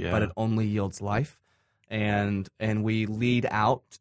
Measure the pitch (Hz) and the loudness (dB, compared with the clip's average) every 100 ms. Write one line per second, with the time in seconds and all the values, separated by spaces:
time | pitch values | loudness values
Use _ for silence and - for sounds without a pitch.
0 | 87 110 104 98 110 110 107 104 98 - | -2 0 0 -2 0 0 0 0 -2 -4
1 | 101 104 147 - _ _ _ _ _ 110 | -2 0 -2 -6 _ _ _ _ _ -2
2 | 107 104 101 101 95 - 110 107 107 110 | 0 2 0 -2 -4 -4 -2 0 0 0
3 | 107 107 120 123 120 107 107 127 - - | 0 0 2 2 2 2 2 2 -4 -12